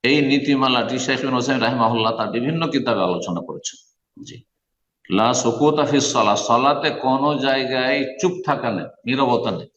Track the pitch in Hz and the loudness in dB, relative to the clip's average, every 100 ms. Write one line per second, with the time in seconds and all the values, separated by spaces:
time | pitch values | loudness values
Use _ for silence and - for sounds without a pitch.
0 | 127 147 135 139 147 139 131 123 117 127 | 4 2 4 2 2 2 2 2 0 -4
1 | - 131 139 127 123 131 113 123 113 117 | -2 -2 0 -2 0 0 0 2 0 2
2 | 110 113 104 117 127 165 160 139 123 104 | 0 0 -2 -2 -2 -2 -2 -2 0 0
3 | 92 90 90 87 85 - - - _ _ | 0 -2 -4 -6 -8 -12 -12 -16 _ _
4 | _ - 95 113 _ _ _ _ _ _ | _ -20 -18 -20 _ _ _ _ _ _
5 | _ 92 113 123 120 - 147 151 143 143 | _ 2 2 2 0 2 2 4 2 2
6 | 117 123 107 101 - 120 135 147 156 - | 2 2 2 2 2 2 2 2 -2 -2
7 | 131 131 143 147 139 135 131 131 127 143 | -2 0 0 0 0 0 0 -2 0 0
8 | 135 - 185 180 - 135 123 95 - - | -2 -2 -2 -2 -4 -2 -2 -4 -8 -12
9 | 117 131 127 - 110 90 - | -4 0 2 2 -2 -6 -10